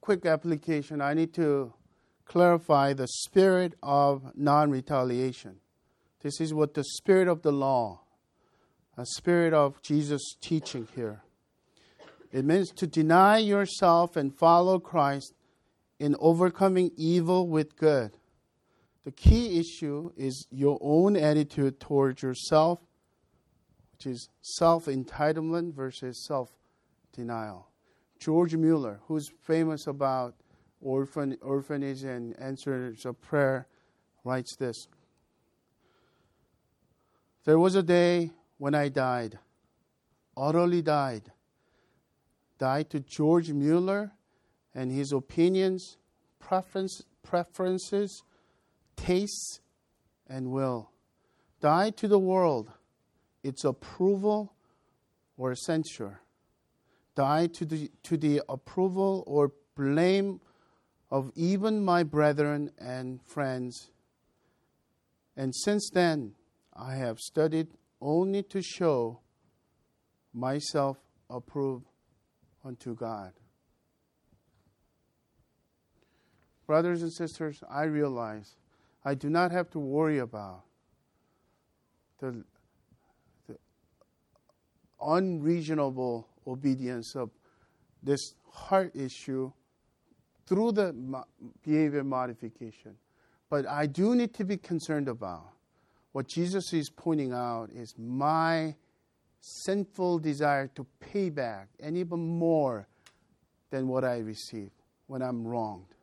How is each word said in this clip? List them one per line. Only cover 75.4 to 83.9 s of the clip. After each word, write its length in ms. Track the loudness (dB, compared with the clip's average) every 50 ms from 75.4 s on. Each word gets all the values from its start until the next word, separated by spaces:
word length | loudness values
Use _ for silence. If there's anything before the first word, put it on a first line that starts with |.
| _ _ _ _ _ _ _ _ _ _ _ _ _ _ _ _ _ _ _ _ _ _ _ _ _
Brothers 360 | 0 2 2 2 2 -2 -2
and 100 | -4 -6
sisters, 500 | -6 -8 -10 -10 -8 -8 -10 -10 -10 -12 -18 -10
I 140 | -6 -4
realize 720 | -4 -2 0 0 -2 -2 -2 -6 -8 -8 -10 -12 -16 -20 _ _ _ _ _ _ _ _ _ _ _
I 100 | -6 -6
do 140 | -4 -4 -2
not 220 | 0 0 0 0
have 180 | 0 -4 -4 -4
to 100 | -8 -8
worry 380 | -6 -4 -2 0 0 0 0 -2
about 440 | -4 -6 -10 -12 -14 -14 -16 -18 _ _ _ _ _ _ _ _ _ _ _ _ _ _ _ _ _ _ _ _ _ _ _ _ _ _ _ _ _ _ _ _
the, 260 | -12 -12 -12 -12 -18 _ _ _ _ _ _ _ _ _ _ _ _ _ _ _ _ _ _ _ _ -20
the 80 | -20 -20 _ _ _ _ _ _